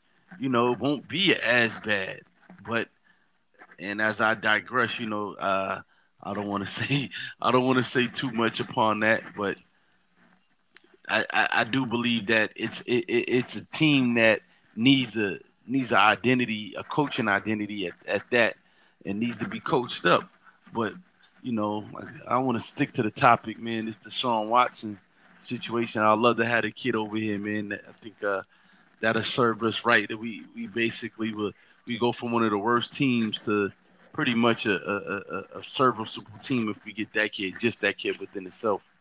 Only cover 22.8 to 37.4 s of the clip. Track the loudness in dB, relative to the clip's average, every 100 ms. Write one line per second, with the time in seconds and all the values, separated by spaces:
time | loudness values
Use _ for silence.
22.8 | -2 0 -2 4 4 4 2 -8 -6 -4
23.8 | -6 -10 -10 -4 0 0 4 4 2 -2
24.8 | -10 -10 _ _ _ _ -10 -8 -4 -4
25.8 | -2 2 4 6 4 4 2 0 0 -4
26.8 | -2 -2 -2 -4 -2 -4 -4 -4 -6 -8
27.8 | -12 -20 -20 -6 -4 -4 -6 _ _ _
28.8 | _ -4 0 0 0 2 2 2 -2 0
29.8 | 2 4 2 -6 -10 -12 -14 -12 -8 -2
30.8 | -2 -2 -8 -6 -6 -4 -6 -8 _ _
31.8 | -8 0 0 0 -2 2 2 2 2 0
32.8 | 0 -2 0 2 0 -2 -2 0 0 -4
33.8 | _ _ _ -4 0 4 4 4 0 0
34.8 | -2 -4 -4 -8 -6 -10 -10 -14 -8 2
35.8 | 2 2 -6 -10 -16 -12 -4 -2 -2 -6
36.8 | -10 -8 -4 0 0 -2